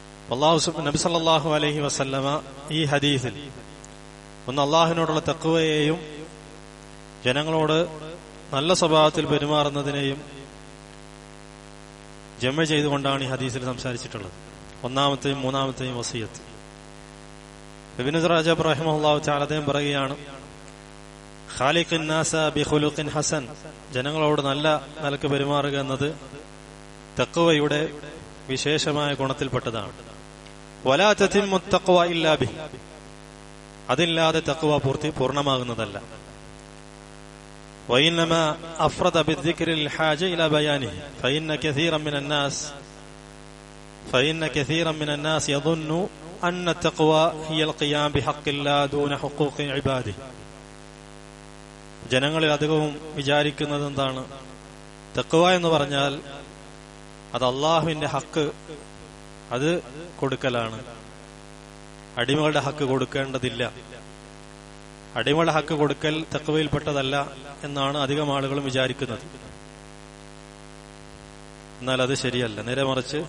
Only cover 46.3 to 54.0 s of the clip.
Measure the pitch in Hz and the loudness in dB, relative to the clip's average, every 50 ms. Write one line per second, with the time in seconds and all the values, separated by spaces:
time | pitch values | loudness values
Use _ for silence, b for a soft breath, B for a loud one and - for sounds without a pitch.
46.3 | - - 175 175 180 180 180 170 160 175 170 160 - - 156 160 156 156 160 170 | -6 -2 -2 0 0 0 0 0 2 2 2 2 4 6 6 6 8 8 6 4
47.3 | 160 156 156 156 160 156 156 156 - - 151 143 147 147 147 147 143 143 123 151 | 2 0 -4 -2 0 2 2 2 0 0 0 2 2 2 2 2 2 2 2 0
48.3 | 147 147 - 147 143 143 143 143 143 143 143 139 147 147 143 139 143 131 147 139 | 0 -2 -2 -2 -2 0 2 2 4 4 4 2 2 2 2 0 0 -2 -4 -2
49.3 | 143 - 151 139 - - 147 143 135 143 135 139 135 127 117 104 85 - - - | 0 2 2 2 0 -2 -4 -2 -2 0 0 0 0 0 -2 -4 -6 -8 -10 -14
50.3 | - - - - - - 104 104 104 104 104 - - 104 101 101 104 104 - - | -14 -16 -16 -16 -18 -18 -18 -18 -18 -18 -18 -18 -18 -18 -16 -16 -16 -16 -16 -18
51.3 | - - - - - - - - - - - - - - - 120 127 127 139 147 | -18 -16 -16 -16 -16 -16 -18 -18 -18 -18 -18 -18 -16 -14 -4 0 2 2 2 2
52.3 | 160 160 160 151 147 139 151 151 160 151 151 151 143 151 - - - 147 139 139 | 2 4 4 4 4 4 4 4 4 4 2 2 -2 -4 -10 -8 -6 -2 0 4
53.3 | 147 147 147 151 143 151 151 147 147 147 147 143 139 139 | 4 4 4 2 0 -2 -2 -2 -2 -2 -2 -2 -2 0